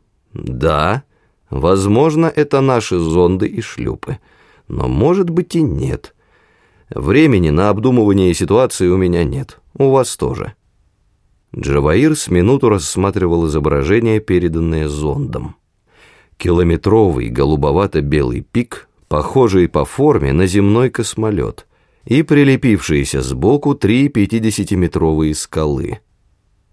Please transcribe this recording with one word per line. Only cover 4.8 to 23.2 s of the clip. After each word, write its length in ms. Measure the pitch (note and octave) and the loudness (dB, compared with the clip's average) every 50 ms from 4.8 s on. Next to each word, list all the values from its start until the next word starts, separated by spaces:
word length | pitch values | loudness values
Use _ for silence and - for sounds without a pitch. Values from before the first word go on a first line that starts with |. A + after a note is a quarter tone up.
| - | -4
может 420 | - - D2+ A#2 D#3+ F3+ G3 F#3 E3+ | -2 0 0 2 2 2 0 0 -2
быть, 260 | D#3+ F3+ E3+ - - | -2 -4 -4 -2 -2
и 60 | E3+ | -2
нет. 540 | D#3 B2 - G2+ - C3 B2 - - - _ _ _ _ _ _ _ _ _ _ _ _ _ _ _ - | -2 0 -2 -4 -4 -6 -6 -8 -12 -18 _ _ _ _ _ _ _ _ _ _ _ _ _ _ _ -12
Времени 600 | - - C2+ D#2 A2 D3 D#3+ D3 A2+ F#2 E2+ D2+ | -10 -6 -2 0 2 4 4 4 4 2 2 2
на 200 | D2 E2 G2+ G#2 | 2 2 2 0
обдумывание 640 | G2+ G2 G#2+ C3 B2 A#2+ G#2+ G#2 G2 G2 F#2 F2+ E2+ | 0 0 0 2 2 4 4 4 4 4 2 2 0
ситуации 540 | - F#2 D#2 G2 A#2+ C3 A#2+ - - F#2 | 0 0 0 2 2 2 0 0 -2 0
у 100 | F2 F2+ | 0 2
меня 260 | F#2+ F#2 F2+ F2 E2+ E2 | 2 2 0 0 0 0
нет. 360 | C2 - C3+ C3 - - _ _ _ - | -2 -4 -6 -8 -10 -14 _ _ _ -4
У 160 | - C#3 C3+ | 0 2 2
вас 260 | C3 C3+ B2 - - | 4 2 0 0 -4
тоже». 360 | - - B2+ B2 - - - - _ _ _ _ _ _ _ _ _ _ _ _ _ _ _ _ _ _ - - | -6 -6 -6 -4 -6 -10 -12 -14 _ _ _ _ _ _ _ _ _ _ _ _ _ _ _ _ _ _ -16 -12
Джаваир 600 | - - C#2+ C#2 C#2+ C#2 D2+ D#2+ A2 D3 D#3 D#3 | -8 -4 -2 0 0 2 2 2 2 2 2 0
с 140 | - - - | -2 -4 -2
минуту 400 | F2 F2 F2 A2 C#3 C3+ C3+ A2+ | 0 2 4 2 2 2 2 2
рассматривал 800 | G#2 F#2 D2+ - - F#2 F#2+ G2 - G2+ F#2 E2+ E2+ E2+ E2 | 2 0 -2 -4 -4 -2 -2 0 0 0 0 0 0 0 0
изображение, 720 | D#2 D2 D#2 C#2+ D2 D2 C#2 C2+ D#2+ G2+ A#2 A#2 A2+ A2 G#2+ | 0 -2 0 0 0 0 0 0 2 0 2 2 0 0 -2
переданное 680 | G#2+ - F#2 F2+ F2 E2+ D#2+ E2 E2 E2 D#2+ D#2 D#2 | 0 0 0 0 0 0 -2 -2 -2 -2 -2 -2 -2
зондом. 680 | D2 D2 D2 D2+ D2 D2 - - - - - - - - _ _ _ _ _ _ _ _ _ - - _ _ _ _ _ | -4 -4 -4 -4 -4 -4 -4 -6 -6 -8 -8 -10 -10 -14 _ _ _ _ _ _ _ _ _ -20 -20 _ _ _ _ _
Километровый 920 | - - F2+ E2+ E2+ F2+ E2+ E2 D#2+ - G2 G#2+ A2+ G#2+ F#2 D2 B1 A1+ | -6 -2 0 2 2 2 2 2 0 2 2 4 4 4 2 2 -2 -4
голубовато-белый 1120 | A1+ A#1+ C2 C#2 C#2+ D#2+ D2 C#2+ D2 C#2+ F2+ G2+ - - D#2 D2 C#2+ C#2+ D2+ C2+ A#1+ A#1+ A#1+ | -4 -2 -2 0 0 0 0 0 0 2 0 0 0 -2 -2 -2 0 0 0 0 -2 -4 -6
пик, 460 | - _ - A#2 A#2+ - - - - _ _ _ _ - | -8 _ -4 -4 -4 -4 -8 -18 -20 _ _ _ _ -4
похожий 580 | D2+ D2+ D2+ - - C3+ B2 G#2+ F#2+ F#2 F2 | -4 -4 -2 0 2 2 2 4 4 2 2
по 160 | D#2+ - D#2 C#2+ | 2 0 -2 -2
форме 480 | - - - C#3 D3+ C3 F#2 C#2+ C2+ | -2 -2 0 2 2 2 2 0 0
на 160 | C#2 D#2+ F#2+ | 2 2 0
земной 420 | F2+ F#2 G#2 G2 G2+ G#2 A#2 C3 B2 | 2 0 0 2 2 2 2 2 0
космолет, 800 | - - A2 - - A2 A2 A2 G#2 E2 B1 G#1+ - - - _ _ _ _ _ _ _ - | -2 -4 -6 -6 -6 -4 -4 -2 -2 -2 -4 -6 -8 -12 -20 _ _ _ _ _ _ _ -6
и 180 | - A#2 D3 D#3+ | -2 0 0 2
прилепившиеся 1000 | - D3+ C#3+ C#3 C#3 - - - B2 G#2 D#2 - - D#2 C#2+ C2+ - - C2+ | 2 4 4 4 4 2 2 2 2 2 2 0 -2 0 0 0 -2 -4 -4